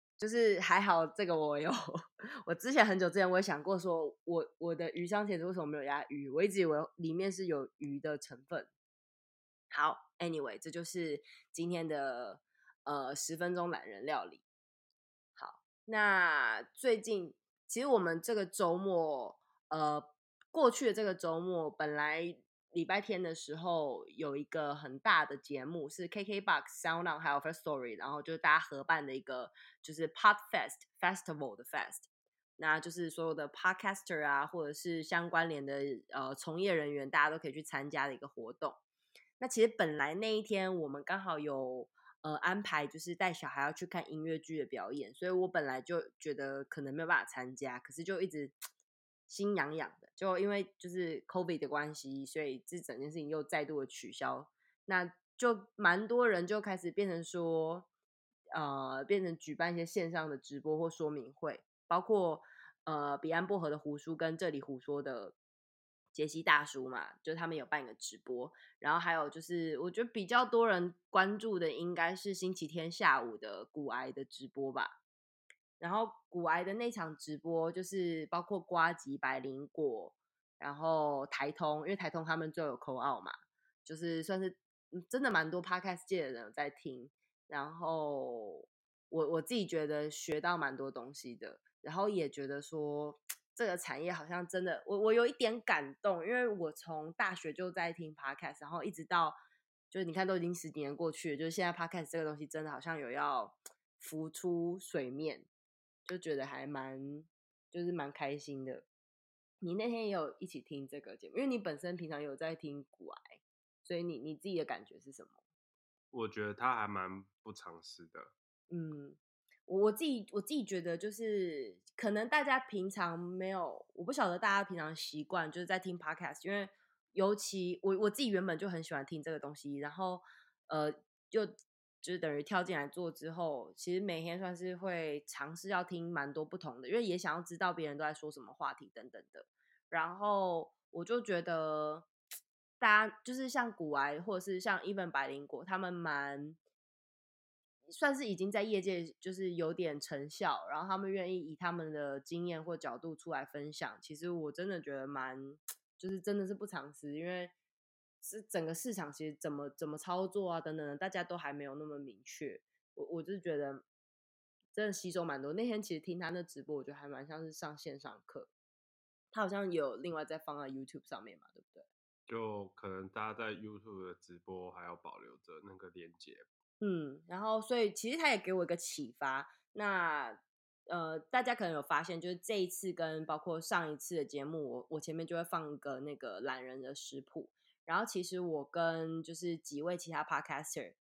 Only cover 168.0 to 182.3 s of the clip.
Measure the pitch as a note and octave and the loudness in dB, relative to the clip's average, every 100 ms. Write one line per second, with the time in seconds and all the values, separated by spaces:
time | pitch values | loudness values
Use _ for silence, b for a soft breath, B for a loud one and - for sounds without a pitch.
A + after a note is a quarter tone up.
168 | C3+ G#2+ - - - _ _ _ _ _ | -12 -16 -16 -14 -14 _ _ _ _ _
169 | _ _ _ A3 G3+ G3 G3 E3+ C#3+ A2+ | _ _ _ 0 0 0 0 2 2 0
170 | D#3+ D#3+ D#3 D#3 - D3 C#3 C3+ C3 C#3 | -4 -4 -4 -6 -4 -4 -2 -6 -8 -12
171 | - C3 G#2+ F2 - - - F2+ - _ | -10 -12 -12 -18 -20 -20 -20 -20 -20 _
172 | _ _ - A2+ A2 G#2 G2 - G2+ F#2+ | _ _ -8 -4 -2 -4 -6 -8 -8 -6
173 | F#2+ A2 G#2+ G#2+ A2+ G#2 G#2+ G#2 A2 G2 | -6 -4 -4 -4 -6 -6 -10 -12 -12 -10
174 | F#2 F2 - F2 - F#2 F2+ F2+ F2 F2 | -10 -12 -16 -18 -12 -10 -10 -12 -12 -12
175 | E2 - A#1 B1 - D#2+ G2 F#2+ F#2 F2+ | -12 -16 -18 -20 -18 -16 -16 -16 -16 -16
176 | E2+ E2+ - - - _ _ - G#3 F3+ | -16 -18 -20 -20 -20 _ _ -4 -2 0
177 | D3 C#3+ E3 F3+ G#3+ A3 A3 B3 G#3+ - | -2 -8 -12 -4 0 0 2 2 2 2
178 | A3+ D#4 D#4+ A3 F#3 F#3 F3 F3 - - | -4 2 4 4 2 0 0 -2 -4 -8
179 | B2+ B2 C#3 C3 C#3 - _ - G#3 F#3+ | -8 -4 -2 -2 -4 -12 _ -4 2 2
180 | E3+ D3+ B2+ G#2+ _ _ _ _ - F3 | 4 2 -2 -8 _ _ _ _ -6 -4
181 | D#3+ D#3+ - B3+ B3 A#3 F#3+ D#3 C#3 D3+ | -2 -4 0 2 2 0 0 -2 2 2
182 | E3+ E3+ F3 | 2 -4 -4